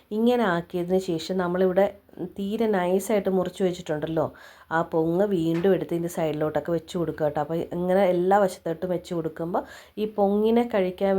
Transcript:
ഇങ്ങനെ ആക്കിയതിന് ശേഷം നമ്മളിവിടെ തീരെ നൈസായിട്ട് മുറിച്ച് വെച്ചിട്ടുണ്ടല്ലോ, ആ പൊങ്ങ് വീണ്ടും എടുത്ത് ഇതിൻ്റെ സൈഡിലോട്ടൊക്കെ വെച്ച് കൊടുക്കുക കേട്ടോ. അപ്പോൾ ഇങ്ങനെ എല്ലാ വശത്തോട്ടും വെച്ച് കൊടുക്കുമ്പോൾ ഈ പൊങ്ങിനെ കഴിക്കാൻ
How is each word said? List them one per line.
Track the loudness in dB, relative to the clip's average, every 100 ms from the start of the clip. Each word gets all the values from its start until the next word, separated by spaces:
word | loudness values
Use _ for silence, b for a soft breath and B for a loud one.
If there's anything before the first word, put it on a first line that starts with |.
| B 0
ഇങ്ങനെ | 2 4 2
ആക്കിയതിന് | 0 -2 -4 0 0 0
ശേഷം | -4 -2 -2
നമ്മളിവിടെ | 0 2 2 4 2 0 _ -12 -10 -8
തീരെ | -4 -2 0
നൈസായിട്ട് | 2 2 0 2 0 2 0
മുറിച്ച് | 0 -2 -2
വെച്ചിട്ടുണ്ടല്ലോ, | -2 -6 -4 -2 -2 -2 B B B B -2
ആ | 0
പൊങ്ങ് | 0 2 2 2
വീണ്ടും | 0 0 2 2 2
എടുത്ത് | 0 -4
ഇതിൻ്റെ | -4 -2
സൈഡിലോട്ടൊക്കെ | -2 0 -2 -2 -2 -4
വെച്ച് | -4 -4
കൊടുക്കുക | -4 -2 -2
കേട്ടോ. | -2
അപ്പോൾ | -2 -4 -4 -4
ഇങ്ങനെ | 2 4 4
എല്ലാ | 2 4 4
വശത്തോട്ടും | 2 -2 -8 -6 -4
വെച്ച് | -6 -4 -6
കൊടുക്കുമ്പോൾ | -6 -6 -6 -6 -6 B B B
ഈ | -6 0
പൊങ്ങിനെ | 2 2 4 2 2
കഴിക്കാൻ | 0 0 0 0